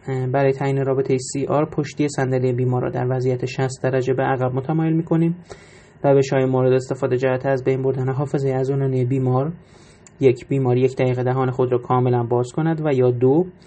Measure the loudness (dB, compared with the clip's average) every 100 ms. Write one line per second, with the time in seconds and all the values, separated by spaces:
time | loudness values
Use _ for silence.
0 | -6 -4 -2 2 2 2 -2 0 0 0
1 | 0 -2 -2 -6 -2 0 0 -4 -6 -2
2 | -4 -2 -2 0 0 0 0 0 -2 -4
3 | -2 -2 -2 -2 -4 -4 -4 -2 -2 0
4 | 0 0 0 0 -2 -2 -2 -2 0 0
5 | 0 0 0 -2 -12 -20 -20 -20 -20 -2
6 | 2 4 4 2 2 2 2 2 0 -4
7 | -2 0 0 0 -2 -2 0 0 -2 -2
8 | -2 -2 -4 -2 -2 0 0 0 0 0
9 | 0 0 0 0 -2 -6 -18 -20 -20 -20
10 | -20 2 2 2 -2 0 2 2 2 2
11 | 0 0 0 0 0 0 0 0 0 2
12 | 2 0 0 0 0 -2 -2 -2 0 2
13 | 2 4 4 4 0 -8